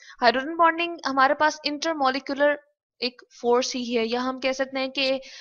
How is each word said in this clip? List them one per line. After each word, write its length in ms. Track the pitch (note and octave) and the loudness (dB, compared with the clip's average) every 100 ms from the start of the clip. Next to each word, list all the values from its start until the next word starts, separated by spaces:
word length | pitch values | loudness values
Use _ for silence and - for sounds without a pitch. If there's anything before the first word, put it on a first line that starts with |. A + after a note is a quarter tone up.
| - - | -20 0
हाइड्रोजन 340 | A#3+ A#3 C4+ E4 | 2 2 0 2
बॉन्डिंग 420 | E4 E4 E4+ E4+ - | 4 4 -2 -4 -2
हमारे 260 | C4+ C4+ | 4 4
पास 280 | D4 D4+ D4+ D4 | 4 2 0 -6
intermolecular 880 | D4 D#4 D#4+ C4 C4 - C4+ D4 D4 - _ _ - | -4 -4 0 0 0 -4 0 2 0 -6 _ _ -8
एक 200 | A#3+ B3 - - | -8 -8 -18 -6
फोर्स 340 | A#3+ A#3+ B3+ C4 | 0 2 0 -4
ही 180 | A#3+ | -4
है, 120 | A#3+ A3+ | -2 -2
या 160 | A#3+ | -2
हम 180 | B3+ C4 | -4 -4
कह 120 | C4 | -2
सकते 280 | C4 C4+ C4 | -2 -4 -4
हैं 120 | C4 | -6
कि 300 | C4+ C4 C4 C4 - | -2 0 -2 -6 -20